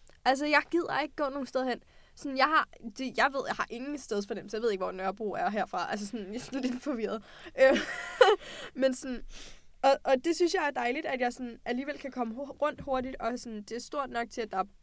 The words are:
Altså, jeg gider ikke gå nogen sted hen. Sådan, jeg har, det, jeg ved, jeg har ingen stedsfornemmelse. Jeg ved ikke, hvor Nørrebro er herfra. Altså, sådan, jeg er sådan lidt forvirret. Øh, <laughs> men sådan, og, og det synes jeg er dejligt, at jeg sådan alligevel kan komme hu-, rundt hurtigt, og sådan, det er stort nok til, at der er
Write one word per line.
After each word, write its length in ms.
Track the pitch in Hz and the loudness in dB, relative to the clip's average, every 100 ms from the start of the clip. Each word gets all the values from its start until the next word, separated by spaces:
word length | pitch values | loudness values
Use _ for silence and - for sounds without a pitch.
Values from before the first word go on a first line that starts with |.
| - - - | -20 -4 2
Altså, 200 | 262 294 | 2 6
jeg 160 | 294 - | 4 4
gider 280 | 330 311 262 | 0 0 -2
ikke 160 | 294 - | -2 -2
gå 140 | 285 | -4
nogen 160 | 285 254 | -2 -4
sted 180 | 185 262 | -2 -2
hen. 160 | 240 - - - - | -4 -8 -20 -20 -10
Sådan, 220 | 285 262 | -6 2
jeg 80 | 277 | 4
har, 220 | 311 - - 226 202 | 4 2 -6 -14 -8
det, 200 | 262 - | -6 2
jeg 120 | 277 | 2
ved, 80 | 269 - | 2 -4
jeg 80 | - | -4
har 120 | - | -4
ingen 280 | 233 269 294 | -6 -6 -8
stedsfornemmelse. 580 | - 202 202 202 202 214 | -4 -4 -2 -6 -6 -2
Jeg 60 | |
ved 100 | 233 | 0
ikke, 120 | 196 | 0
hvor 80 | 185 | -2
Nørrebro 400 | 185 190 196 214 | -2 -4 -2 -4
er 160 | 180 180 | 0 0
herfra. 380 | 208 185 185 - | 0 -2 -2 -4
Altså, 140 | 208 202 | -4 -4
sådan, 200 | 233 190 | -6 -6
jeg 80 | 226 | -8
er 40 | |
sådan 220 | 240 - | -6 -4
lidt 220 | 262 247 | -4 -4
forvirret. 400 | 294 240 208 214 - - 339 - | -4 -2 -2 -4 -8 -18 -10 6
Øh, 180 | 262 254 - - - - 403 | 6 6 2 -6 -6 6 6
<laughs> 540 | 403 - - - - | 6 0 -12 -12 0
men 120 | 262 | 2
sådan, 300 | 254 269 247 - - - - - - | 2 -6 -8 -8 -12 -14 -16 -20 2
og, 100 | 277 277 | 4 4
og 120 | - 269 339 | 4 2 4
det 100 | 330 | 2
synes 180 | 349 | 4
jeg 140 | 370 294 | 4 0
er 40 | |
dejligt, 340 | 285 240 269 311 | 0 -2 -2 -2
at 140 | 269 | 0
jeg 120 | 247 | 0
sådan 260 | 247 247 226 - | -2 -10 -8 -4
alligevel 320 | 247 277 285 | -4 -2 -6
kan 120 | 277 | -6
komme 220 | 254 233 226 | -4 -4 -4
hu-, 160 | 277 - | -8 0
rundt 200 | 294 - | -2 0
hurtigt, 340 | - 262 254 262 | -2 -2 -2 -4
og 200 | 226 247 | -4 -4
sådan, 220 | 240 214 | -6 -10
det 140 | 202 233 | -8 -8
er 40 | |
stort 280 | - 294 262 | -6 -4 -4
nok 200 | 240 233 | -2 -4
til, 120 | - | -4
at 100 | 214 | -4
der 60 | 190 | -2
er 60 | 196 - | -4 -4